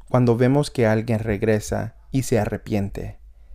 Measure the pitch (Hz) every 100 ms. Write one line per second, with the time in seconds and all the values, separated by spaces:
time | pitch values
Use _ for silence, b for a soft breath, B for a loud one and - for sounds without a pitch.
0 | - 127 120 117 127 143 - - 110 110
1 | 113 110 110 101 110 107 - 104 110 -
2 | - 135 - 113 104 101 - 107 98 -
3 | 98 - - - -